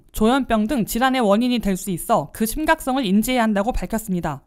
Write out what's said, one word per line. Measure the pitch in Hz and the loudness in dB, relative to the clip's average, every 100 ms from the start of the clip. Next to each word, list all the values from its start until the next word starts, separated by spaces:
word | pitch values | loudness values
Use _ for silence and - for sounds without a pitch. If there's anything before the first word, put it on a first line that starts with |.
| - | -8
조현병 | - 220 269 247 220 220 | 0 2 2 2 0 0
등 | 285 180 | -2 -2
질환의 | 233 262 262 | 0 2 2
원인이 | 208 208 247 240 | 4 2 2 0
될 | 202 185 | 0 -2
수 | - | -4
있어 | 165 - 202 143 | -4 0 -2 -2
그 | - 220 | -4 -4
심각성을 | - 311 320 262 262 247 | -2 0 0 0 -2 2
인지해야 | 202 226 254 | 2 2 2
한다고 | 220 202 214 | 2 0 0
밝혔습니다. | - 180 220 214 175 165 139 | -2 -4 -6 -4 -4 -4 -6